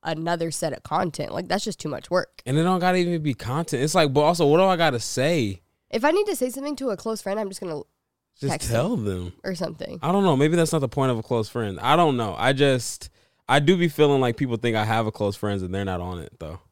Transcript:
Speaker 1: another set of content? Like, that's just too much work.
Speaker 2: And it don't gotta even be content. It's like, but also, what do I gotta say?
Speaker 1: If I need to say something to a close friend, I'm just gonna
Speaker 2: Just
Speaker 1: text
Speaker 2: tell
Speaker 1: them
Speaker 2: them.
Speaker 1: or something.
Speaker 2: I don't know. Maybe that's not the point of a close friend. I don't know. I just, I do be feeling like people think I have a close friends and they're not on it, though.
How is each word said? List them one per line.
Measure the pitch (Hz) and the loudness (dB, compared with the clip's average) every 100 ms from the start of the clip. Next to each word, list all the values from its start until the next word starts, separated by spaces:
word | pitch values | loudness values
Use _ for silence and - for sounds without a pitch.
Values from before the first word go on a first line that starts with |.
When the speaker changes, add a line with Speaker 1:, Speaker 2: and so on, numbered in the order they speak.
Speaker 1:
another | - 160 165 170 165 | -4 -4 -2 -2 -2
set | 151 160 | -4 -4
of | 135 | -6
content? | - 156 185 - - | -4 -2 -2 -4 -8
Like, | 110 175 | -8 -4
that's | 190 | -4
just | 214 185 | -4 -8
too | 151 | -8
much | 127 - | -8 -2
work. | 180 - - - | -2 -2 -12 -2
Speaker 2:
And | 143 | 0
it | |
don't | 170 185 | 2 2
gotta | 180 185 | 2 2
even | 175 170 | 2 0
be | 151 | -2
content. | 127 110 139 170 127 | -4 -4 -4 -2 -2
It's | 147 | 0
like, | 180 151 | 2 4
but | 131 | 4
also, | 151 170 147 | 4 4 4
what | 156 | 6
do | |
I | 190 180 | 6 4
gotta | 165 123 | 2 0
say? | - - 139 170 110 95 _ _ _ | -4 -2 0 2 0 -4 _ _ _
Speaker 1:
If | - | -2
I | 269 | 2
need | 349 415 | 2 0
to | |
say | 330 254 | -2 -4
something | 262 277 285 | -4 -8 -6
to | 269 | -4
a | 196 | -4
close | 220 220 | -6 -6
friend, | - 202 | -4 -4
I'm | 202 | -6
just | 190 | -8
gonna | 185 151 - _ _ _ _ _ | -8 -8 -10 _ _ _ _ _
Speaker 2:
Just | 139 | -4
Speaker 1:
text | 127 - | -4 -2
Speaker 2:
tell | 117 156 233 | 0 0 0
Speaker 1:
them | |
Speaker 2:
them. | 104 90 90 - | -2 -4 -6 -8
Speaker 1:
or | - | -8
something. | 175 165 165 - - | -6 -6 -8 -12 -6
Speaker 2:
I | 151 | 0
don't | 196 | 2
know. | 190 135 | 4 4
Maybe | 151 170 | 4 4
that's | 160 | 2
not | 160 | 0
the | 135 | -2
point | - 131 | 0 0
of | 120 | 0
a | |
close | - 120 110 | -2 -2 -2
friend. | 120 110 92 | -4 -4 -4
I | 123 | 2
don't | 156 170 127 | 4 4 2
know. | 110 87 | -2 0
I | 117 | 0
just, | 135 139 127 - - - _ _ _ - | 4 4 2 -2 -10 -16 _ _ _ 2
I | 135 | 4
do | 147 185 | 4 4
be | 170 | 2
feeling | 147 147 139 | 4 4 4
like | 123 117 | 2 0
people | 135 117 | -2 0
think | 117 110 | 0 0
I | |
have | 107 113 110 | 0 0 -2
a | |
close | - 104 101 | -2 -4 -2
friends | 107 101 | -4 -4
and | 92 | -4
they're | 95 | -4
not | 98 90 | -4 -4
on | 90 90 | -6 -8
it, | 80 - | -12 -14
though. | 78 85 _ | -14 -14 _